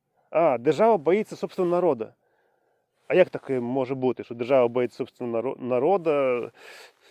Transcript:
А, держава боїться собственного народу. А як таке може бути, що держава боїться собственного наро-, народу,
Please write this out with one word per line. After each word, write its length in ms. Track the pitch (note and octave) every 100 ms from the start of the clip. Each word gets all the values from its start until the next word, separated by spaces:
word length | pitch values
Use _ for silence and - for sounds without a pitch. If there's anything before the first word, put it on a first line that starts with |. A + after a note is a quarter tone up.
| _ _ _
А, 280 | D3+ E3 A#2+
держава 400 | B2 C#3+ A3 G#3+
боїться 380 | C#3+ G3+ G#3 E3
собственного 400 | G3 - F3 F3
народу. 320 | F3+ B2 G#2+ _ _ _ _ _ _ _ _ _ _
А 80 | D3+
як 140 | F3+
таке 300 | C3+ - C3
може 360 | A#2+ C3+ B2+ C3+
бути, 280 | B2+ A#2
що 120 | - A#2+
держава 320 | A#2+ C3+ A#2+
боїться 300 | A#2+ B2 -
собственного 440 | B2+ _ A#2+ A2+
наро-, 200 | A#2+ -
народу, 920 | B2 B2 D3 G3 E3 D3 C3+ B2 A2 _ - - - _ _